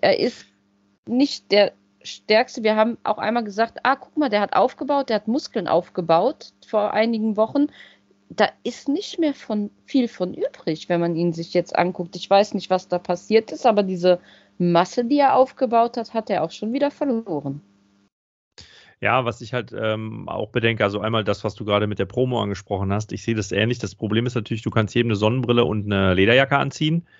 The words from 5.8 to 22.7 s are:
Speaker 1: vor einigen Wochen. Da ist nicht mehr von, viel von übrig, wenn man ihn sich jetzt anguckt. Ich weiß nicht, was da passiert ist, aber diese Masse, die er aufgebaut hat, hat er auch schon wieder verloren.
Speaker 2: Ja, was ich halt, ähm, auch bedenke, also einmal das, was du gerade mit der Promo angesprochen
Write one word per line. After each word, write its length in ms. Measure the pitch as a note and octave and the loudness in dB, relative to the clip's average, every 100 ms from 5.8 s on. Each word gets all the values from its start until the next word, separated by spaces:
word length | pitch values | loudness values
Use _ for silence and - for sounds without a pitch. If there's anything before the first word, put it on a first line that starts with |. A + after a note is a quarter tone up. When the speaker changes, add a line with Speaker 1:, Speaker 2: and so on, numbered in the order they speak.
| - - E3+ E3 A#3 - - _ - | 0 -6 2 2 2 -4 -16 _ -4
Speaker 1:
vor 280 | G#3+ G3+ | -2 0
einigen 420 | G#3 A3+ A3+ A3 G#3 | 0 0 0 -2 0
Wochen. 300 | A3 C#4+ D4+ - - _ _ _ - | 0 0 -2 -4 -20 _ _ _ -10
Da 180 | - G#3 - | -2 -2 -2
ist 240 | A#3+ - - | -10 -8 -4
nicht 300 | D#4 - - | -4 -6 -2
mehr 160 | D#4 | -2
von, 360 | C#4 - G#3+ G#3 _ | -2 -6 -4 -6 _
viel 240 | - C4+ A#3+ | -2 0 0
von 240 | - F#3 | -4 -6
übrig, 560 | - A#4+ - - D#3 - | -4 -6 -4 -6 -6 -2
wenn 140 | E3+ | 0
man 140 | E3+ E3 | 0 0
ihn 180 | F3 | 0
sich 180 | E3 E3 | -2 -2
jetzt 240 | F3 E3+ - | -2 0 0
anguckt. 400 | F3 F3+ F3 F3 | -2 -2 -10 -8
Ich 140 | - | 2
weiß 240 | G3 G#3 | 4 4
nicht, 160 | G3+ - | -2 -2
was 180 | F#3 - | -4 -2
da 100 | F3+ | -6
passiert 540 | - F3 - A3 A3 | -4 -6 2 0 0
ist, 140 | D#4 B3+ | 0 2
aber 160 | G#3 | 4
diese 380 | F#3+ F3+ F3+ F3+ - - _ - | 0 2 2 2 0 -20 _ -2
Masse, 480 | F3 E3+ F#3 - | 2 4 2 0
die 140 | A#3 C#4+ | 0 2
er 180 | C#4 B3+ | 4 4
aufgebaut 640 | C4 - B3 A#3 A#3 A#3 | 2 0 0 2 2 -2
hat, 160 | A3+ | -6
hat 160 | A3+ A3 | -6 -2
er 140 | F3+ | -2
auch 60 | E3 | -2
schon 220 | - G#3+ | -6 -6
wieder 180 | C4+ C#4+ | -2 -2
verloren. 720 | - C#4+ A3+ A3 D3+ C#3+ C#3+ _ _ _ _ _ _ _ _ _ - - - - - | -2 -2 -2 -2 -4 -4 -10 _ _ _ _ _ _ _ _ _ -20 -20 -20 -20 -4
Speaker 2:
Ja, 240 | G#2+ B2+ A#2+ | 0 0 0
was 160 | A#2 | -6
ich 100 | A2+ | -6
halt, 220 | B2+ A2+ A2 | -8 -6 -4
ähm, 520 | A2 A2 A2 A2 - | -4 -4 -6 -10 -8
auch 180 | F2 G#2+ | -8 -4
bedenke, 340 | B2 A2+ A2+ | 0 0 2
also 180 | G#2 G2+ | 0 0
einmal 240 | G#2+ A2+ | -2 -2
das, 200 | G#2 G2+ | -2 -2
was 100 | G#2+ - | -4 -6
du 100 | G#2 | 0
gerade 200 | G#2 G#2 | 2 2
mit 120 | G2 | -2
der 80 | G2 | -4
Promo 340 | B2 B2+ A#2+ | 0 0 0
angesprochen 500 | G2+ G2 - | -2 -6 -6